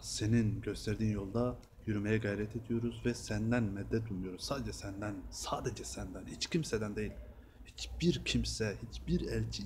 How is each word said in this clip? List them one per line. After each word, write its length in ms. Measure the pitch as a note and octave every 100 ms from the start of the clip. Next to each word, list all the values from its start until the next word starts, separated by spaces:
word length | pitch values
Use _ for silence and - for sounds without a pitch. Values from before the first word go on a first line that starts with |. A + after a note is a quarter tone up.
Senin 600 | - - G#2+ A#2 G#2+ F#2+
gösterdiğin 520 | G#2 F#2 - G#2 A2
yolda 460 | G#2 F#2+ A2+ B2 B2 - - A2
yürümeye 320 | G#2 G#2 A2
gayret 380 | G#2+ G2+ G#2 A#2
ediyoruz 460 | A2+ A#2 A#2 A#2
ve 100 | A#2+
senden 480 | A#2 - G#2+ A2 A#2+
medet 480 | G#2+ G2 G2+ A2+ A2
umuyoruz. 340 | F#2 F#2 F2+
Sadece 280 | - C#3 A2+
senden, 420 | - G2+ G2 G#2 F#2+ -
sadece 540 | - - C#3+ B2 A2
senden, 420 | - - F#2+ F2+ F#2
hiç 200 | - -
kimseden 500 | E3+ D3+ A2 G#2+ G#2
değil. 160 | G#2 - - - - - -
Hiçbir 580 | - - - F3 C3
kimse, 520 | - B2 A2+ - G#2+ F#2+ A#2
hiçbir 320 | - - F3
elçi, 420 | - A2+ A2 -